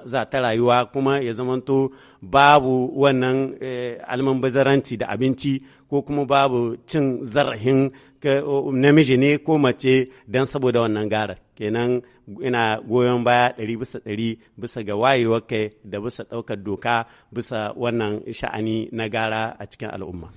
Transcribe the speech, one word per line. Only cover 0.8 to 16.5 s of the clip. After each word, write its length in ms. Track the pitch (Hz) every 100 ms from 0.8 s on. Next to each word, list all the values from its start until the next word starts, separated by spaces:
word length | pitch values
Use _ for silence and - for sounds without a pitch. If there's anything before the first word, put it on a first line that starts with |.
| 120
kuma 280 | 139 135 139
ya 120 | 123
zamanto 580 | 113 127 127 127 135 135 - - _
babu 680 | 95 139 143 147 131 127 127 135
wannan, 600 | 139 131 127 131 135 -
eh, 360 | 131 123 123 117 -
almanbazaranci 880 | 127 135 131 131 131 135 139 - 120
da 100 | 117
abinci 540 | 104 131 131 143 135 - _ -
ko 120 | 139
kuma 240 | 139 143 131
babu 520 | 139 139 123 117 120 -
cin 380 | 160 139 120 127
zarafin 680 | 135 139 113 120 135 135 - _ _
ka-, 220 | 147 139 147
o, 260 | 139 143
namiji 460 | 131 143 151 135 127
ne 200 | 143 143
ko 200 | 160 156
mace 520 | 131 - 135 131 127 - -
dan 180 | 123 135
saboda 360 | 147 127 120
wannan 280 | 113 107 107
gara. 260 | 107 104 90 _ -
Kenan 460 | 107 113 120 123 - _ - 101
ina 380 | 127 120 110 110
goyon 420 | - 123 123 123
baya 300 | 120 123 123 123
ɗari 180 | 110 113
bisa 220 | 131 117
ɗari 380 | 110 104 113 110 _ -
bisa 220 | 117 123
ga 120 | 104 104
wayewar 460 | 127 135 113 113 -
kai 240 | 113 107 -
da 160 | 101 101
bisa 240 | 117 -
ɗaukar 340 | 107 117 -